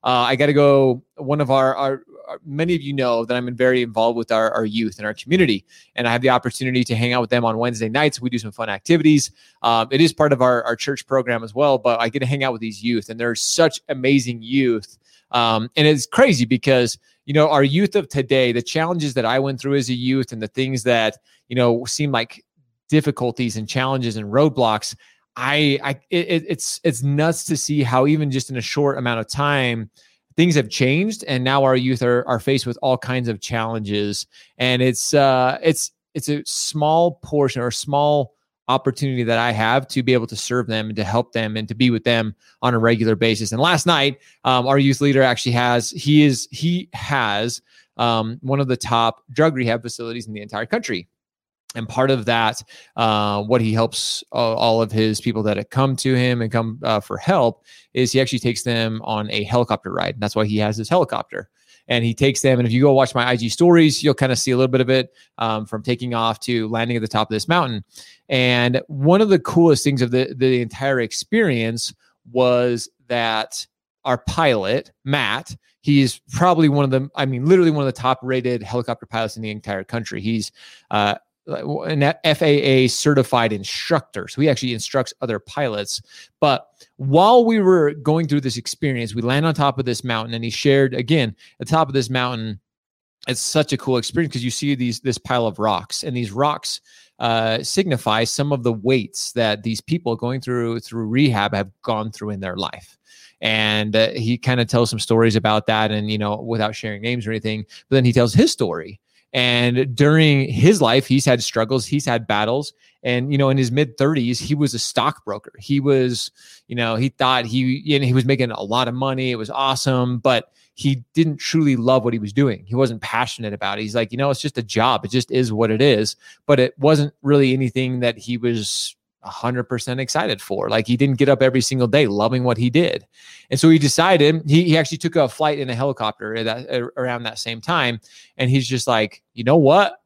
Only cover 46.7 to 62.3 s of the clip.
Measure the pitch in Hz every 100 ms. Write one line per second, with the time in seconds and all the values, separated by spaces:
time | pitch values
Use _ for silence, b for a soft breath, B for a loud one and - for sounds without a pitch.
46.7 | 175 - - - 143 110 101 117 - b
47.7 | b b - 117 113 110 113 131 139 135
48.7 | 127 - 117 113 - _ 123 160 131 120
49.7 | 117 117 - 117 120 113 107 104 107 110
50.7 | 233 - 95 87 _ _ _ _ _ _
51.7 | 117 113 - 135 131 107 117 110 110 -
52.7 | B B - 113 104 104 101 104 123 113
53.7 | 113 117 - - - - - 117 113 117
54.7 | 113 110 110 110 107 123 110 107 101 101
55.7 | 135 135 131 131 127 123 120 113 117 113
56.7 | 117 - 107 - 101 - 185 120 - b
57.7 | b b - 123 131 131 127 131 110 123
58.7 | 117 113 110 110 107 104 107 101 123 120
59.7 | 104 92 90 90 110 104 107 107 104 104
60.7 | 107 110 180 151 117 - 95 95 b b
61.7 | b b 120 117 113 139